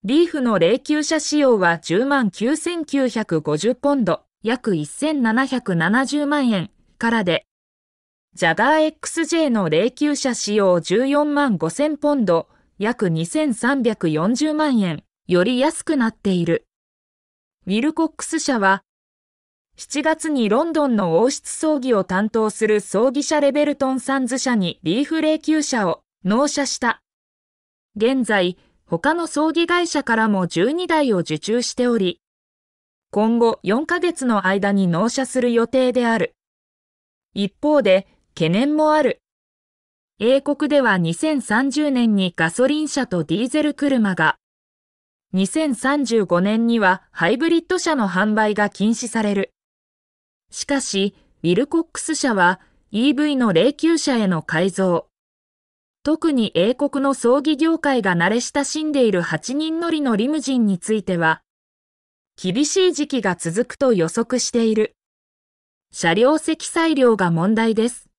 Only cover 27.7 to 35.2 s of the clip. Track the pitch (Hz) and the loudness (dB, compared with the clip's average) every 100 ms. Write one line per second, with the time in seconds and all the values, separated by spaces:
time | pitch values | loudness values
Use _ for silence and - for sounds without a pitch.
27.7 | _ _ 208 226 269 233 208 180 180 _ | _ _ -2 0 0 0 0 0 -4 _
28.7 | _ _ 170 277 330 330 - 311 320 339 | _ _ -2 0 -2 -2 -2 0 0 0
29.7 | 349 339 302 269 226 220 196 175 165 208 | 0 0 -4 0 0 2 0 0 0 0
30.7 | 330 359 320 277 190 165 156 - 233 233 | 0 0 0 2 0 -2 -6 -2 -2 -2
31.7 | - 247 233 185 180 _ _ _ _ _ | -2 0 2 0 -4 _ _ _ _ _
32.7 | _ _ _ _ 202 220 233 233 - - | _ _ _ _ 0 0 2 2 0 -2
33.7 | 220 311 349 349 330 254 214 190 196 202 | -2 0 -2 -2 -2 0 0 2 0 0
34.7 | 202 185 170 220 - | 2 2 0 0 -2